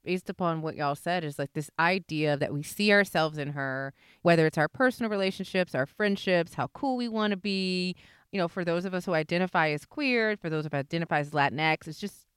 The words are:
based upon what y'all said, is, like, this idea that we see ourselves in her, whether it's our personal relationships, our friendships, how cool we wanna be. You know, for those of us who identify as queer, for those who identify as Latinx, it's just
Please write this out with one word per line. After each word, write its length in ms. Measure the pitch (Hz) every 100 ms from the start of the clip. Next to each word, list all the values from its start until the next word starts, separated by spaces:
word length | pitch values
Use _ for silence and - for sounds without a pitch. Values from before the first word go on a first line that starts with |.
based 280 | - 180 -
upon 320 | 190 175 160
what 120 | 156 -
y'all 200 | 143 147
said, 280 | 170 180
is, 140 | 151 143
like, 160 | 143
this 160 | 156 147 -
idea 580 | 170 190 - 156 151 143
that 160 | 147
we 120 | 143
see 280 | 151 - 208
ourselves 460 | 202 196 170 156 151
in 120 | 143
her, 440 | 143 135 131 135 - _ _
whether 240 | 170 165 156
it's 100 | 160
our 100 | 151
personal 440 | - 254 - 226
relationships, 640 | 202 190 - 185 185 180 131
our 100 | 139
friendships, 720 | - 208 202 196 175 170 -
how 140 | 123
cool 240 | - 277 254
we 100 | 240
wanna 300 | 220 208 190
be. 580 | 202 190 185 185 180 175 - _ _
You 80 | 196
know, 80 | 170
for 180 | 190 170
those 200 | 170 190
of 100 | 180
us 100 | 185
who 80 |
identify 560 | 160 156 175 185 180 156
as 160 | 147 -
queer, 500 | - 277 240 214 208
for 120 | 165
those 160 | 156 151
who 100 | 143
identify 440 | 139 165 160 151
as 100 | 147
Latinx, 580 | 147 139 135 160 156 165
it's 120 | 151
just 260 | 202 - _